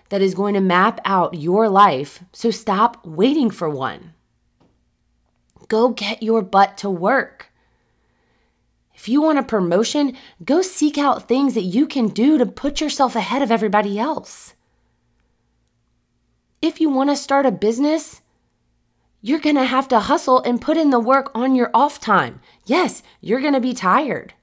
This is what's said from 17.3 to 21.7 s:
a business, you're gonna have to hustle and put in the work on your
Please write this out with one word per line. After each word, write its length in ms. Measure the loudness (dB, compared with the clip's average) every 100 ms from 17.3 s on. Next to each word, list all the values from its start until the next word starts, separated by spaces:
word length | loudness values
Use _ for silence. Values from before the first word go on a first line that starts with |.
| 2 2
a 60 |
business, 680 | 0 -2 0 0 -2 -6 -14 _ _ _ _ _ _ _ _ _ _
you're 180 | -4 -2
gonna 240 | 0 0 2
have 220 | -2 0
to 140 | 0
hustle 400 | 2 0 2 2
and 200 | 2 -2
put 160 | 0 0
in 120 | 2
the 100 | 2
work 320 | 2 0 0
on 220 | -4 0 0
your 160 | 2